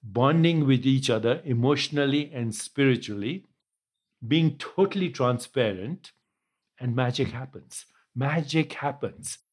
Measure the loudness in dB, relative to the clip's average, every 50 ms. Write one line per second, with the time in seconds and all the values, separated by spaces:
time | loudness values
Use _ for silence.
0 | -16 -4 0 2 2 4 4 4 4 4 4 2 4 4 4 4 4 2 2 2
1 | 2 0 0 0 2 0 0 0 -2 -2 0 2 4 2 2 2 0 -4 -2 0
2 | 0 2 2 0 -2 -4 -6 -6 -6 -6 -6 -8 -12 -10 _ 2 4 4 4 2
3 | 0 -6 -8 -6 -6 -6 -6 -8 -12 _ _ _ _ _ _ _ _ _ _ _
4 | _ _ _ _ -4 0 2 4 4 4 2 -2 -14 -10 0 0 0 2 2 -2
5 | -2 -2 -2 0 0 0 0 0 -4 -6 _ 0 0 0 0 -4 -6 -8 -8 -10
6 | _ -20 _ _ _ _ _ _ _ _ _ _ _ _ _ _ -4 -4 -2 0
7 | 0 0 0 -2 -4 -4 -4 -10 -12 -14 _ -20 -20 _ -18 -18 -18 _ _ _
8 | _ _ _ -4 -2 0 0 -2 -2 0 0 0 0 0 -4 -6 -4 -6 -4 -4
9 | -8 -8 -8 -10 -14 -14 -14 -14 _ _